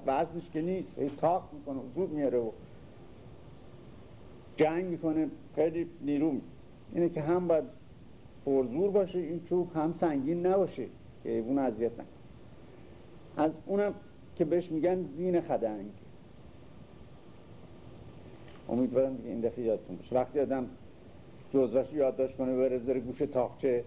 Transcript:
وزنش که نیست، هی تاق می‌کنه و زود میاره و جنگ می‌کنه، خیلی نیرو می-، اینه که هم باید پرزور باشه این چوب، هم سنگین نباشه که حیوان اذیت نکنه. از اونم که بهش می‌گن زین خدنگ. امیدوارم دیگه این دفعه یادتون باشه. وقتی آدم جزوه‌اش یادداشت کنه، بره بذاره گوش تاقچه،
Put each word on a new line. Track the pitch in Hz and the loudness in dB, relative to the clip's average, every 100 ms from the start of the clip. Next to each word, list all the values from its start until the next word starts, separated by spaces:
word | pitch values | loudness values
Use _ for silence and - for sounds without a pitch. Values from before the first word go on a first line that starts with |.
| - | 2
وزنش | 135 165 170 165 | 2 2 -4 -6
که | 156 | -2
نیست، | 170 185 147 - | 0 0 -4 -4
هی | 143 139 | -4 2
تاق | 156 175 - | 2 2 -2
می‌کنه | 147 143 135 | -12 -8 -8
و | 123 143 | -6 -2
زود | 185 | -2
میاره | 151 139 123 | 2 2 4
و | 113 - - - - - - - - - - - - - - - - - - - - - | 2 -4 -12 -18 -18 -18 -18 -18 -18 -18 -18 -18 -18 -18 -18 -18 -18 -18 -18 -18 -4 4
جنگ | 151 165 185 | 4 4 0
می‌کنه، | 170 165 156 151 - - - | 0 2 2 2 -2 -6 2
خیلی | 170 165 165 - | 2 2 -4 -4
نیرو | 139 143 160 | 0 2 4
می-، | 131 - - - - - | 2 -2 -14 -20 -20 -6
اینه | - 170 | 2 2
که | 165 | 2
هم | 147 180 175 | 2 2 4
باید | 160 131 - - - - - - - - | 4 2 -6 -18 -18 -18 -18 -18 -6 2
پرزور | 135 127 131 202 | 4 4 2 4
باشه | 196 180 180 | 4 4 0
این | 156 170 165 | -2 -4 0
چوب، | 185 175 160 | 2 2 2
هم | 156 175 | 0 2
سنگین | 175 143 131 175 180 | 2 2 2 2 4
نباشه | 190 180 - 107 - - - | 4 4 0 -8 -10 -18 -10
که | - | -2
حیوان | 113 113 139 | 0 2 2
اذیت | 131 110 117 | 2 2 0
نکنه. | - - - - - - - - - - - - - - 156 | -2 -12 -16 -20 -18 -18 -18 -18 -18 -18 -18 -18 -18 -8 0
از | 156 156 - | 0 0 -2
اونم | 196 208 156 - - - - | 2 2 0 -10 -20 -8 -2
که | 160 | 2
بهش | 170 175 | 2 2
می‌گن | 160 175 185 165 135 | 2 2 2 0 -2
زین | 180 175 | 2 2
خدنگ. | 165 123 110 107 104 - - - - - - - - - - - - - - - - - - - - - - - - - - - - | 2 2 0 -2 -8 -12 -18 -18 -20 -20 -18 -18 -18 -18 -18 -18 -18 -18 -18 -18 -18 -18 -18 -18 -18 -16 -16 -16 -16 -16 -16 -14 -2
امیدوارم | 117 127 123 135 131 | 0 2 4 2 0
دیگه | 113 | -6
این | 117 | -2
دفعه | 113 117 117 | -2 0 0
یادتون | 107 - 90 | 0 -2 -12
باشه. | - 123 | -2 0
وقتی | 123 147 | 2 2
آدم | 127 131 123 - - - - - - - - | 2 0 -2 -8 -18 -18 -20 -20 -18 -18 0
جزوه‌اش | 139 123 123 - | 4 4 4 2
یادداشت | 151 131 127 131 131 | 4 2 4 0 0
کنه، | 131 127 | 0 4
بره | 131 123 | 4 2
بذاره | 120 131 | 0 0
گوش | 123 123 | 0 -2
تاقچه، | 147 139 117 - 139 120 | 0 2 0 2 2 2